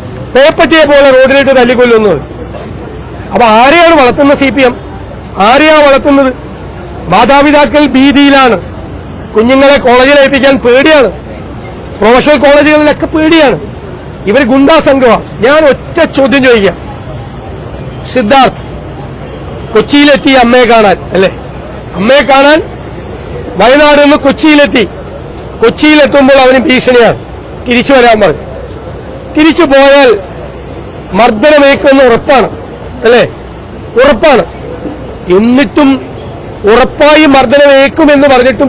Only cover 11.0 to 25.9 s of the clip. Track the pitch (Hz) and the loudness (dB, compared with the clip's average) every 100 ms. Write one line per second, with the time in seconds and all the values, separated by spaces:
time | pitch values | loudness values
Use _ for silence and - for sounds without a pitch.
11 | 214 - - - - - - - - - | 2 -2 -12 -14 -14 -14 -14 -14 -14 -2
12 | 214 247 285 294 285 294 294 302 294 277 | 2 2 2 2 4 4 4 2 2 0
13 | 311 320 311 330 277 160 - - - - | -4 -2 0 2 2 0 -6 -14 -16 -16
14 | - - 190 240 240 269 277 320 294 269 | -16 -8 -2 0 2 2 2 2 2 2
15 | 247 196 - 147 226 302 302 - - - | 2 0 -4 -2 0 2 2 0 -4 -2
16 | - - 269 277 254 233 190 - - - | -2 0 0 2 2 2 0 -4 -10 -14
17 | - - - - - - - - - - | -14 -14 -14 -14 -14 -14 -14 -14 -14 -14
18 | - 254 208 269 233 - - - - - | -6 -2 2 4 2 0 -12 -14 -14 -14
19 | - - - - - - - 214 - 285 | -16 -14 -16 -14 -14 -14 -4 -4 0 2
20 | 294 269 285 262 233 247 226 226 214 - | 2 2 2 2 4 2 4 2 2 0
21 | - 185 185 - - - - - - 175 | -2 -2 -2 -4 -14 -14 -16 -16 -12 -4
22 | 214 277 254 269 285 320 - - - - | 2 2 2 2 2 0 -2 -12 -16 -16
23 | - - - - - - 226 285 294 294 | -14 -14 -14 -14 -10 -2 2 2 4 4
24 | 285 294 277 277 311 294 285 247 190 - | 4 2 0 0 2 2 2 0 -4 -8
25 | - - - - - - 226 - 302 | -16 -16 -16 -16 -16 -2 -2 2 2